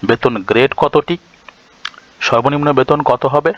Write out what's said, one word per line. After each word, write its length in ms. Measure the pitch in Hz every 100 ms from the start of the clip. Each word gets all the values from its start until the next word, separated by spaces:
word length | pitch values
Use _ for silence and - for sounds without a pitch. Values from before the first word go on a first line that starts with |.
| -
বেতন 260 | 117 135 113 92
গ্রেড 240 | 107 135 -
কতটি, 340 | 120 151 - 175 _ _ - _ _ _ - - _ _ -
সর্বনিম্ন 420 | 117 123 147 147 135
বেতন 200 | 127 147 -
কত 120 | 123 135
হবে। 180 | 143 156